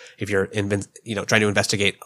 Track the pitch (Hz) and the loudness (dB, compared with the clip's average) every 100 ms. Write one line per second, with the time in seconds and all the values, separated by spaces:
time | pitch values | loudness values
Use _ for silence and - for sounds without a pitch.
0 | - - 98 98 95 107 101 101 98 - | -20 -12 -2 0 0 -2 -2 -2 -4 -14
1 | - 101 98 110 104 101 101 104 98 - | -8 -6 2 2 4 2 0 2 0 -2